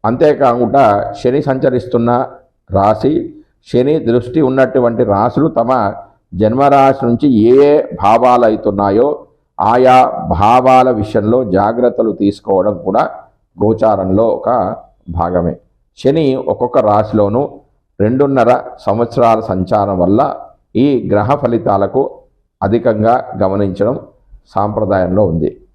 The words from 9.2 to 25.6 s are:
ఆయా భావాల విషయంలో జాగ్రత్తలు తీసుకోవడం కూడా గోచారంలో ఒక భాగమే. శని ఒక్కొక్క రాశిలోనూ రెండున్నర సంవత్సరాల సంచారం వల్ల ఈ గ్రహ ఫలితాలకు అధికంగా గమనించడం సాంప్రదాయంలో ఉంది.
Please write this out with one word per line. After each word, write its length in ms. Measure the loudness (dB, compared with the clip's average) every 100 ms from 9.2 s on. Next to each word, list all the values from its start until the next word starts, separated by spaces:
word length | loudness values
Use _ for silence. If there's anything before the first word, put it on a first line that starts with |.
| -12 _ _ -4
ఆయా 680 | 0 2 4 4 4 -2 -6
భావాల 600 | 0 2 4 4 4 4
విషయంలో 540 | 0 -2 -2 0 -2 0
జాగ్రత్తలు 600 | 0 0 0 -2 0 -4
తీసుకోవడం 680 | 0 -2 -2 -2 0 0 -2
కూడా 280 | -4 -2 -2 -6 -20 _ _ -4
గోచారంలో 640 | -2 0 0 0 0 0 0
ఒక 480 | -2 -2 -2 -2 -8 -16 _ -12
భాగమే. 460 | -6 -2 -2 -4 -6 _ _ _ _
శని 400 | -2 0 0 -2
ఒక్కొక్క 420 | -4 -4 -2 0
రాశిలోనూ 840 | 2 0 0 0 0 0 -4 -8 _ _ _ _
రెండున్నర 640 | -2 0 0 2 2 2 -2 -8
సంవత్సరాల 600 | -4 -2 -2 0 2 2
సంచారం 580 | -2 -6 -2 -2 0 0
వల్ల 380 | 0 2 0 -6 -14 _ _ -2
ఈ 320 | 0 0 0
గ్రహ 220 | -2 0
ఫలితాలకు 840 | -2 0 -2 0 0 0 -2 -4 -8 _ _ _ _
అధికంగా 680 | -2 0 0 0 0 0 -2 -4
గమనించడం 580 | -2 -2 -4 -2 -4 -4 -10 _ _ -20 _
సాంప్రదాయంలో 800 | -4 -4 -4 -2 -2 0 0 0
ఉంది. 320 | 0 -4 -8